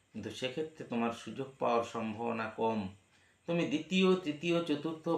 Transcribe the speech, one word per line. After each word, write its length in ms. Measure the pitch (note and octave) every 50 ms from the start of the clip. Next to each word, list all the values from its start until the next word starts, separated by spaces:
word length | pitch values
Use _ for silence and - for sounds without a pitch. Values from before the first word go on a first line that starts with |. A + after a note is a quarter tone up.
| _ _ -
কিন্তু 180 | A2 G2+ A2
সেক্ষেত্রে 540 | - - - B2+ - D#3+ D#3 D#3 - - C3
তোমার 280 | A2 A#2+ A#2 A#2 A#2 A#2
সুযোগ 420 | - - A2 A2 A#2 C3+ C3+ - -
পাওয়ার 260 | B2+ B2 A#2+ A#2 A#2
সম্ভাবনা 680 | - - A#2 A2 A2 G#2 G#2+ A#2 A#2 A#2 A2+ A2 G#2+
কম। 380 | - - A2+ A2+ A2+ A2 G2 F#2+ - - _ _ _ _ _ _ _ _ _
তুমি 200 | - E3+ E3+ D#3+
দ্বিতীয়, 500 | - - D#3 D#3 - F#3 F#3 F#3+ F#3 F#3
তৃতীয়, 480 | F3+ - D3+ C#3+ D3 - E3+ E3+ E3+ E3
চতুর্থ, 440 | D3+ D3 C#3+ - D#3+ E3 - - E3+ E3